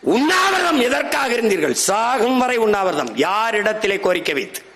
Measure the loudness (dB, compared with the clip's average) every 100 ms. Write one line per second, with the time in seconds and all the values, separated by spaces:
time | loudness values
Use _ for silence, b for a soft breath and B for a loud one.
0 | 0 0 2 2 2 0 0 2 0 0
1 | -2 -2 0 0 0 0 0 0 0 0
2 | 0 0 0 2 2 2 2 2 0 -2
3 | -4 -2 0 0 0 0 -2 -2 -2 0
4 | 0 0 -2 -4 -6 -12 -16